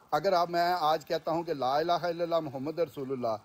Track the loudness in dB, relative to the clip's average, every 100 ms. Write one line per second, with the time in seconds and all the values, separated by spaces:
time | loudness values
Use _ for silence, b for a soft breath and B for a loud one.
0 | -2 0 2 2 2 2 2 2 2 0
1 | 0 -4 0 -2 -2 -2 0 2 2 0
2 | 0 -2 0 0 -2 -6 -4 -2 -2 -4
3 | -6 -4 -2 -4